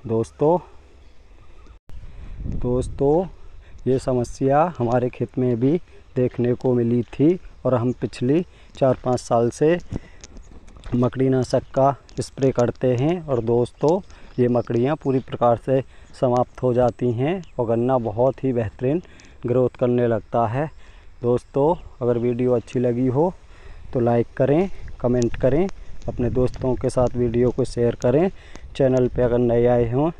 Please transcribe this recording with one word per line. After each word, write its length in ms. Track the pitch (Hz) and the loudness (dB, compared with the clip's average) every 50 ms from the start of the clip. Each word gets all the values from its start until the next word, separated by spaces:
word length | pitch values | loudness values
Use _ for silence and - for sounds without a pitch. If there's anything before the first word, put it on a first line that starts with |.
| - | -4
दोस्तों, 500 | 104 110 113 113 - - - 147 151 175 175 - - - - - - - - - - - - - - - - - - - - - - - - _ - - - - - - - - - - - - - - | -2 -2 -2 -2 -4 -2 0 2 2 2 2 -2 -8 -20 -20 -20 -20 -20 -20 -20 -20 -20 -20 -20 -20 -20 -20 -20 -20 -20 -20 -20 -20 -20 -20 _ -14 -14 -12 -12 -14 -14 -14 -14 -14 -12 -8 -6 -4 -2
दोस्तों, 680 | - - 123 123 127 123 - - - 139 139 151 175 190 165 - - - - - - - - - - - | -2 0 0 0 0 -2 -2 -4 0 2 2 2 2 0 -4 -10 -16 -18 -18 -18 -18 -18 -18 -18 -6 -2
ये 120 | 123 131 127 | -2 -2 0
समस्या 600 | - 139 127 123 120 - - - 139 135 135 147 165 180 160 | 0 -2 -2 -2 -2 -4 -4 -2 0 2 4 4 2 2 0
हमारे 320 | - 120 113 123 123 120 127 | -4 -2 0 0 0 0 -2
खेत 280 | - - 123 - - | -4 -6 -8 -4 -2
में 220 | 127 127 123 120 113 | -2 0 0 2 2
भी 180 | 123 135 160 180 - - - - - - - | 2 2 2 0 -4 -10 -20 -20 -20 -8 -2
देखने 380 | 131 127 123 - - 120 120 123 | 0 0 0 0 0 0 0 0
को 180 | - - 131 123 | 0 0 0 2
मिली 280 | 123 117 117 120 120 113 | 2 2 2 0 0 -2
थी 360 | - - - 139 160 185 185 - - - - - | -4 -2 2 2 2 2 2 -4 -16 -20 -4 0
और 100 | 127 127 | 0 0
हम 160 | 120 117 127 120 | 2 2 0 -2
पिछली 520 | - - 113 - - 123 120 143 170 180 - - - - - - | -2 -6 -8 -4 -2 0 2 2 0 0 -4 -12 -20 -20 -20 -2
चार 220 | - 143 131 123 - - | 2 2 2 2 2 0
पाँच 160 | 127 127 - | -2 -2 -2
साल 300 | - - 127 117 117 120 | 0 0 2 2 2 2
से 260 | - - 151 156 175 175 - - - - - - - - - - - - - - - - - - - - - - - | 0 2 2 2 2 0 -2 -8 -8 -10 -10 -10 -20 -20 -20 -20 -20 -20 -20 -20 -20 -20 -20 -20 -20 -16 -8 -4 0
मकड़ी 320 | 123 127 123 - 127 131 135 | 0 0 0 0 0 2 2
नाशक 340 | 131 131 123 - - 123 - - | 2 2 0 2 0 -2 -2 0
का 240 | - 135 135 139 135 - - - - - | 0 2 2 2 2 0 -12 -12 -8 -8
स्प्रे 300 | 127 - - - 135 135 | -8 -8 -4 0 0 2
करते 440 | 117 - 120 120 - - - 127 123 | 2 2 0 0 0 0 0 0 2
हैं 260 | 117 135 156 180 185 | 2 0 0 -2 -2
और 200 | 160 151 135 117 110 | -2 -2 -2 -2 0
दोस्तों, 560 | 117 117 120 123 - - - - 143 170 196 185 - - - - - - - | 2 2 2 0 -2 -4 -2 0 2 2 0 -2 -8 -20 -20 -20 -10 -2 0
ये 80 | 123 120 | 2 2
मकड़ियाँ 460 | 123 120 113 - 120 117 123 135 156 | 2 0 0 0 -2 0 0 0 -2
पूरी 240 | - - 139 131 131 | -2 -2 -2 -2 -2
प्रकार 360 | 120 - - - 117 120 120 113 | -2 -4 -4 2 2 2 2 2
से 220 | - - 131 135 127 - - - - - - | 0 0 0 0 0 -4 -16 -20 -20 -20 -4
समाप्त 480 | - 143 127 120 123 120 - - - - | -2 0 2 2 2 0 -2 -4 -2 -2
हो 100 | 127 120 | 0 2
जाती 380 | 123 123 120 - - 123 123 117 | 2 2 2 0 0 -2 -2 0
हैं 280 | 113 131 151 185 196 165 - | 0 -2 -2 -2 -4 -8 -10
और 140 | - - 120 | -6 -4 -2
गन्ना 300 | 107 117 113 120 127 135 127 | 0 0 0 2 0 0 0
बहुत 440 | 113 110 98 107 123 135 127 - - | 0 -2 0 0 0 0 0 0 -4
ही 100 | 135 120 | -2 -2
बेहतरीन 480 | 117 110 101 - - 123 127 147 180 - - - - - - - - - | -2 -4 -4 -6 -4 -2 -2 -2 -2 -4 -8 -20 -20 -20 -20 -20 -10 -4
ग्रोथ 320 | 123 123 127 127 117 - - | 0 2 2 2 2 0 0
करने 280 | 135 123 120 123 120 | 0 0 2 2 2
लगता 380 | 117 113 104 - - - 117 117 | 2 0 -2 -4 -2 0 0 0
है। 220 | 107 113 135 156 156 - - - - - - - - - - 127 | 0 0 -4 -4 -6 -8 -16 -20 -20 -20 -20 -20 -20 -16 -4 0
दोस्तों, 520 | 120 123 120 - - - 139 139 156 175 165 - - - - | 0 0 0 -2 -4 -2 0 2 2 0 -2 -6 -18 -10 -4
अगर 160 | 127 120 120 120 | -2 0 0 0
वीडियो 340 | 117 120 123 120 127 123 123 | 0 0 0 0 0 2 0
अच्छी 260 | 117 - - - 127 | 0 -2 -4 -4 -2
लगी 280 | 123 123 117 120 131 131 | 0 0 0 0 0 0
हो 240 | 120 139 165 185 - - - - - - - - - - - - - | 2 2 0 0 -2 -8 -20 -20 -20 -20 -18 -18 -16 -16 -14 -6 -4
तो 60 | 127 | 0
लाइक 280 | 117 120 120 120 113 - - | 2 2 2 2 0 -2 0
करें, 320 | - 131 127 143 160 196 190 - - - - - - | 0 2 4 4 2 2 0 -4 -8 -8 -10 -8 -4
कमेंट 340 | - 120 123 127 120 113 - | 0 0 2 2 2 0 0
करें, 300 | - - 127 135 139 190 196 - - - - - - - | 0 2 2 2 2 0 0 -4 -10 -10 -10 -10 -8 -6
अपने 220 | 117 107 - 123 120 | -6 -4 -2 -2 0
दोस्तों 420 | 110 127 127 123 - - - 131 123 | 0 0 0 0 -2 -2 -2 -2 -2
के 140 | - - 127 | 0 -2 -2
साथ 260 | - 127 123 120 - | 0 0 0 0 0
वीडियो 360 | 120 120 120 110 120 123 123 | 0 -2 0 2 2 2 2
को 140 | - - 127 | 2 0 -2
शेयर 300 | - - 120 120 117 110 | -2 0 0 0 0 0
करें। 320 | - - 123 123 151 175 196 - - - - - - - - - | 0 0 2 2 4 2 0 -2 -6 -18 -18 -16 -16 -16 -14 -2
चैनल 320 | - 139 131 131 127 127 | 0 2 4 4 4 2
पे 140 | 120 - 123 | 2 2 0
अगर 160 | 123 120 117 120 | 0 2 2 2
नए 260 | 123 120 117 120 120 | 2 4 4 4 4
आए 240 | 120 123 120 120 113 | 4 4 4 2 2
हों 180 | 120 131 147 165 - - | 0 0 0 0 -2 -6